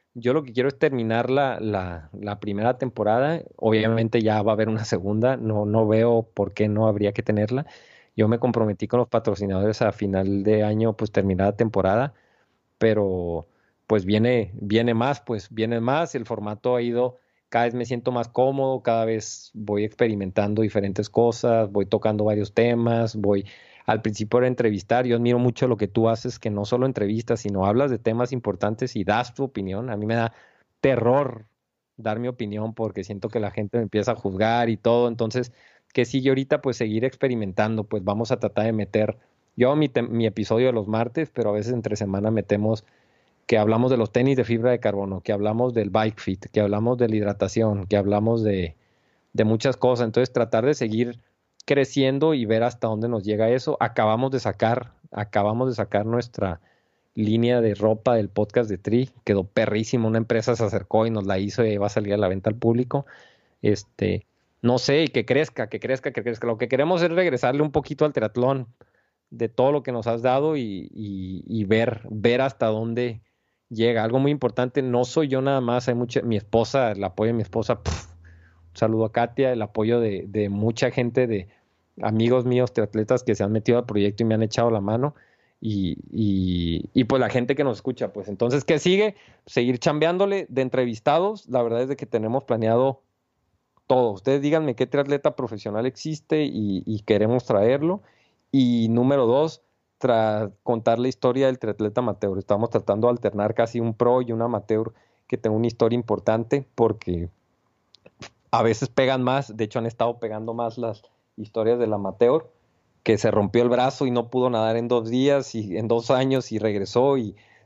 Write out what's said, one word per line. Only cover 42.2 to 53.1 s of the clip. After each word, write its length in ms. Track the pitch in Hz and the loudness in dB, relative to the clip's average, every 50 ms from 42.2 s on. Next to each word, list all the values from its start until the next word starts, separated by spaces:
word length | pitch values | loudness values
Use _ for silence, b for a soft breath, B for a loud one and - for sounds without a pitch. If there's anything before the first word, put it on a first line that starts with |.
| 101 110 | 0 0
metemos 540 | 113 110 95 - 104 104 107 110 113 110 b b b b b b b b b b b _ _ - | 0 -2 0 0 0 0 2 0 -2 -2 b b b b b b b b b b b _ _ 0
que 100 | - 110 | 2 2
hablamos 340 | 107 107 110 113 120 127 | 4 4 2 2 2 2
de 60 | 131 120 | 2 2
los 140 | 113 101 | 0 0
tenis 260 | - 123 123 135 139 127 | 0 2 2 2 2 2
de 80 | 117 | 0
fibra 260 | - 117 113 113 123 | 0 0 0 2 0
de 80 | 123 117 | 0 0
carbono, 400 | - 107 101 98 98 98 95 92 | 0 -2 -2 -2 -4 -4 -6 -6
que 120 | - - 107 | -4 -4 -2
hablamos 400 | 101 101 107 110 117 123 127 120 | -2 -2 -2 0 0 0 0 0
del 160 | 113 104 101 | 0 0 0
Bike 300 | 90 110 110 110 107 - | 0 0 0 0 -2 -4
Fit, 260 | - - 98 95 104 | -6 -6 -6 -6 -8
que 160 | - - 107 | -4 0 0
hablamos 360 | 104 101 101 104 110 117 127 120 | 2 2 0 0 0 0 0 2
de 120 | 120 113 | 0 0
la 60 | 110 107 | 2 0
hidratación, 680 | 104 101 101 101 101 95 - 113 113 110 104 101 95 92 | 0 -2 -2 -2 -2 -2 0 0 2 2 0 -2 -2 0
que 100 | 104 101 | 0 2
hablamos 460 | 98 101 101 104 107 113 117 117 110 | 2 2 2 2 2 2 2 2 2
de, 320 | 107 98 95 87 80 80 _ _ _ _ _ _ _ _ _ _ _ - | 0 0 0 -2 -4 -8 _ _ _ _ _ _ _ _ _ _ _ -2
de 100 | 113 110 | 0 2
muchas 320 | 107 110 110 - 139 123 | 2 2 2 0 0 0
cosas. 300 | - - 123 127 117 120 | 2 2 2 2 2 0
Entonces, 260 | 110 110 127 123 120 | 0 0 0 0 0
tratar 340 | - 123 120 113 - 113 113 | 0 0 0 2 2 2 2
de 80 | 135 151 | 2 0
seguir 460 | - 127 110 107 113 120 120 120 120 _ _ _ _ _ _ _ - - | 0 -2 -2 0 0 -2 -2 -4 -8 _ _ _ _ _ _ _ -10 -4
creciendo 680 | - 143 139 135 131 - 143 135 131 131 139 156 160 156 | 0 2 2 2 2 0 0 2 2 2 2 2 0 2
y 120 | 139 120 | 0 0
ver 180 | 104 113 110 117 | 0 0 2 2
hasta 240 | 120 113 - - 113 | 0 -2 -2 -4 -4
dónde 220 | 110 107 110 | -2 -2 -2
nos 140 | 120 | -2